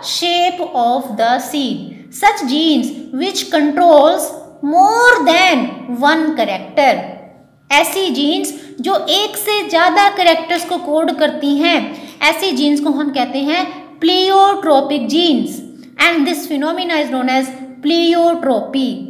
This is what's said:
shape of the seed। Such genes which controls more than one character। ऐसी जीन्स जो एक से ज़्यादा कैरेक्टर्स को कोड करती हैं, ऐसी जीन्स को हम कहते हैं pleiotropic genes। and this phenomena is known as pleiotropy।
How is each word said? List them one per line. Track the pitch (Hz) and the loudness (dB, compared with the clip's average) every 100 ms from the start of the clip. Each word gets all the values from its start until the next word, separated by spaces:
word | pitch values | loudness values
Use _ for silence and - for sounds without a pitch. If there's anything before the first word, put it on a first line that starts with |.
| - | -6
shape | - 349 349 349 359 349 254 | -4 -2 0 0 -2 -6 -2
of | 233 254 247 208 | 0 -2 -4 -2
the | 226 254 254 | 0 0 -2
seed। | 294 262 190 - - - - | -6 -4 -6 -10 -16 -18 0
Such | 403 403 277 | 0 0 -4
genes | 294 320 269 - - - | 0 2 2 0 -8 -10
which | 254 359 - - | -6 -4 -4 -2
controls | 320 294 294 349 294 302 370 - - - - 285 | 0 0 4 6 8 6 2 -6 -10 -18 -8 0
more | 330 392 453 494 494 294 | 4 4 6 4 4 4
than | 330 370 277 247 - - 240 | 4 4 2 -2 -8 -10 0
one | 285 320 311 285 | 2 2 0 -2
character। | 208 190 175 - 269 202 - - - - _ _ _ | -4 -4 -4 2 2 2 -4 -14 -20 -20 _ _ _
ऐसी | 285 330 381 381 | 0 0 -2 -2
जीन्स | 247 285 359 285 - - - | 0 0 -2 -4 -10 -18 -8
जो | 285 403 - | -2 -2 0
एक | 359 415 - | -2 -2 -4
से | - 415 381 | -4 -2 0
ज़्यादा | 330 359 359 403 403 | 2 2 4 2 4
कैरेक्टर्स | 349 330 320 349 339 | 2 2 0 -4 -4
को | 359 | -6
कोड | - 311 330 - | -2 0 0 0
करती | 302 302 285 285 | -2 -2 -2 0
हैं, | 339 320 208 - - - | 2 0 -2 -12 -18 -2
ऐसी | 294 320 381 262 | -2 0 -2 0
जीन्स | 294 294 | 0 0
को | 294 | 0
हम | 269 285 | -2 -2
कहते | 269 240 269 | -2 -2 -2
हैं | 277 339 370 - - - | -2 -2 -4 -8 -18 -2
pleiotropic | 320 370 370 392 392 392 320 277 277 294 226 | 0 2 4 4 4 2 2 2 2 -4 0
genes। | 294 349 254 101 - - - - - | 0 2 0 -2 -8 -14 -20 -20 -2
and | 320 339 277 | 0 2 0
this | 302 - | -2 -4
phenomena | 294 294 349 359 320 | -4 -2 -4 -2 -2
is | 277 | -2
known | 254 254 | -2 0
as | 262 262 - - - | 0 -2 -8 -16 -6
pleiotropy। | 294 339 339 339 339 339 277 226 - 269 254 - | -2 2 2 4 2 2 0 -2 -2 -4 -4 -6